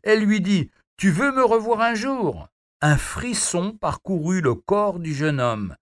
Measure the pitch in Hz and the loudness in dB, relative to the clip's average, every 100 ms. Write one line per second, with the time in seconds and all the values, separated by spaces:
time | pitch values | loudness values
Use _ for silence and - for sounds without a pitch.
0 | 208 214 214 214 180 196 - _ _ _ | 2 2 4 2 2 0 0 _ _ _
1 | 196 160 277 262 247 226 220 220 233 226 | 2 2 2 2 4 2 2 0 0 0
2 | 247 269 180 98 76 _ _ _ 151 143 | -2 -2 -2 -4 -12 _ _ _ 2 2
3 | - - 247 208 - 175 190 220 165 139 | 0 -8 -6 -4 -2 -2 -4 -4 -6 -6
4 | - 185 156 185 151 117 - 202 208 175 | -4 -4 0 0 0 -2 0 0 0 -2
5 | 165 143 156 143 123 110 98 - | -6 -2 -2 0 0 -2 -6 -10